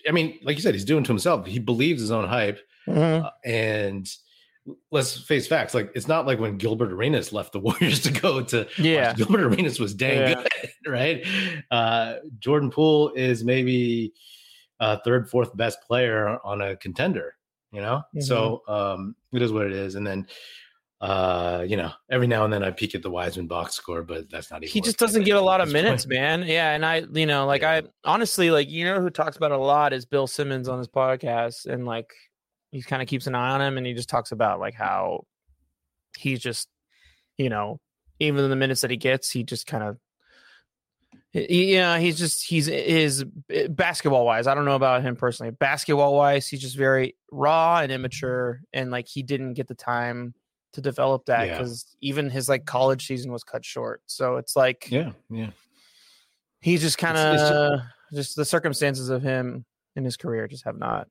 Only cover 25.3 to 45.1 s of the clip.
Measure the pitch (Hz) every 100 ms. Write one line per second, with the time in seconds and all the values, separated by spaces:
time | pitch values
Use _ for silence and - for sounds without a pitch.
25.3 | 202 185 190 165 147 208 123 131 131 147
26.3 | 165 170 165 160 151 160 165 160 156 156
27.3 | 143 139 139 156 160 - _ - 196 233
28.3 | - 170 151 143 160 175 190 180 - 156
29.3 | - 156 139 139 147 147 131 123 143 131
30.3 | - 139 131 127 127 120 139 131 131 131
31.3 | 117 117 - - 127 123 117 113 - _
32.3 | _ _ _ _ 135 - 131 127 131 139
33.3 | 123 123 135 139 131 127 120 120 123 -
34.3 | 110 107 92 98 113 101 95 92 82 -
35.3 | _ _ _ _ _ _ _ _ - 139
36.3 | 127 123 110 - _ _ _ _ _ _
37.3 | - 131 107 104 139 _ _ _ - 151
38.3 | 139 135 135 135 127 120 120 131 131 -
39.3 | 127 120 113 - 113 104 110 _ _ _
40.3 | _ _ _ _ _ _ _ _ - _
41.3 | 175 - 180 190 185 180 170 175 156 165
42.3 | - - 165 147 147 - 160 151 135 135
43.3 | - - 156 147 147 175 160 147 131 120
44.3 | 113 127 143 143 135 131 127 131